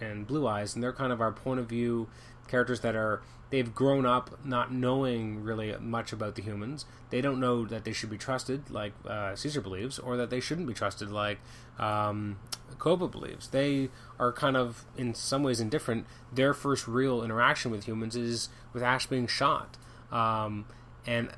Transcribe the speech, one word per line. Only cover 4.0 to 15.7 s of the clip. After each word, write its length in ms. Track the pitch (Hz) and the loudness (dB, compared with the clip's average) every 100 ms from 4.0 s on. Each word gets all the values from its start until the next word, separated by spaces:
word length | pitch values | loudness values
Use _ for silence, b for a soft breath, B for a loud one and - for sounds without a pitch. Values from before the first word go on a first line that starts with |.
| 123 | 6
up 380 | 123 - - | 4 2 -8
not 280 | 143 123 120 | -2 0 0
knowing 720 | 127 123 135 131 117 110 107 | 2 2 4 2 0 -2 -4
really 340 | 107 110 107 104 | -2 -2 -2 -4
much 340 | 113 117 113 | -2 -2 -2
about 220 | 110 107 | -4 -4
the 80 | 101 | -4
humans. 440 | 101 101 110 147 - B B | -6 -6 -6 -8 -10 B B
They 100 | 123 | 0
don't 200 | 139 131 | 2 2
know 240 | 127 120 110 | 4 2 2
that 180 | 113 | -4
they 80 | 110 | -4
should 180 | 107 110 | -4 -4
be 80 | 107 | -6
trusted 520 | - 127 - 139 139 | -2 -2 -2 -4 -4
like, 220 | 107 104 - - | -6 -6 -8 -8
uh, 300 | 107 98 98 | -4 -4 -4
Caesar 240 | 147 147 | -4 -4
believes, 380 | 98 92 127 - | -4 -4 -6 -6
or 180 | 127 123 | -4 -2
that 140 | 117 | 0
they 100 | 127 | -2
shouldn't 260 | - 160 143 | -2 -4 -4
be 80 | |
trusted 360 | 107 101 - 104 | -2 -2 -4 -4
like, 300 | 104 104 101 B B B - | -2 -2 -2 B B B -2
um, 600 | 107 107 104 104 104 98 - - - - | 0 2 2 0 -4 -6 -10 -12 -12 0
Koba 300 | 156 175 156 | 4 4 2
believes. 400 | - - - - | -4 -8 -10 -2
They 420 | 135 143 139 131 B B B | 2 4 2 0 B B B
are 140 | 123 | 0
kind 240 | 120 143 131 | 2 4 4
of, 280 | 120 113 - - | 2 -2 -12 -4
in 180 | 123 | -4
some 280 | 113 - 135 | -2 0 2
ways, 180 | 139 117 | 4 2
indifferent. 460 | 110 | 2